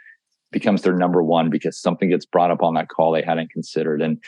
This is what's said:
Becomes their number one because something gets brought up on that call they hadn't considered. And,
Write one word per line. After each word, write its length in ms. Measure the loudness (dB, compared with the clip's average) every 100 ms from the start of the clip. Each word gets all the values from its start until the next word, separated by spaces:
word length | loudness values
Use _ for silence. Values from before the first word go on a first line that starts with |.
| -20 _ _ _ _
Becomes 300 | -2 0 2
their 120 | 2
number 280 | 2 2 2
one 280 | 2 2 2
because 280 | -2 -4 -2
something 300 | -4 0 0
gets 160 | 0
brought 280 | 0 2 2
up 100 | 2
on 120 | 0
that 140 | 0 -4
call 240 | 0 2
they 80 | 2
hadn't 300 | 0 -4 -4
considered. 500 | -10 -6 -4 -2 -2
And, 160 | -2 -4